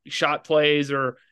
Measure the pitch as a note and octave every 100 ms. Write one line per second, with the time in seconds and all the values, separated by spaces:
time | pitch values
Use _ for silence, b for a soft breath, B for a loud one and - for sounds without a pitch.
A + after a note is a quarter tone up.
0 | C3 - D3+ D3 - D3+ D3 D3 C#3 C#3
1 | C3 - b